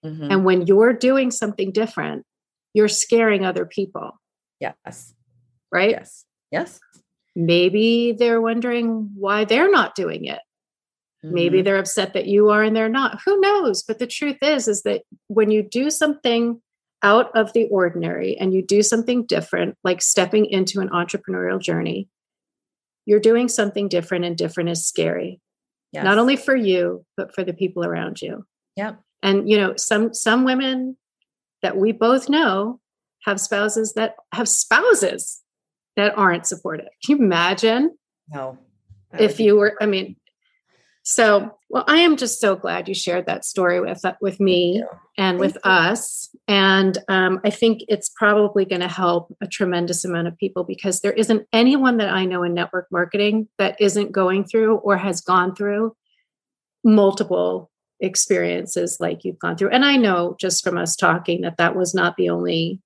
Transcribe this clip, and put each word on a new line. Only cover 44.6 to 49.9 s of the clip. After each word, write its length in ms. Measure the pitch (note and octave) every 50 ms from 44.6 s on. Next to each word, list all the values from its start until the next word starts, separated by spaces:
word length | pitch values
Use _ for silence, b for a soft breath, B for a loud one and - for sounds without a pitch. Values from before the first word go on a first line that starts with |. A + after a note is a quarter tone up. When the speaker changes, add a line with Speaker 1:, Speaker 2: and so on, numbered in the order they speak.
| F3+ F3 F3+ A3
Speaker 1:
Thank 100 | - -
you. 60 | - - _ _ _
Speaker 2:
and 220 | - G3 F#3 F3+ F3+
Speaker 1:
Thank 160 | F#3+ G3 -
Speaker 2:
with 0 | - -
Speaker 1:
you. 80 | G3
Speaker 2:
us. 580 | F#3+ F3 E3 F3 G#3+ A#3 - - - - - - _ - _ -
And, 480 | G#3 G3 F#3+ F#3+ F#3+ F#3+ F#3+ F#3+ F#3 - -
um, 320 | - F#3+ F#3+ F#3 F#3 F#3 F#3 -
I 40 | G#3
think 320 | G#3 - A#3 A3+ A3 A3+ -
it's 220 | - G#3+ G3 - -
probably 560 | _ - A3 G#3 G#3 G#3 G#3 G#3 G#3 G#3 F#3+
gonna 240 | F#3+ F#3+ F3 F3+ F3
help 440 | E3 F#3+ F#3 F3 F3 F3 E3+ _ - _
a 60 | G#3
tremendous 560 | F#3+ - - G#3 F3+ F3+ F3 F3 F3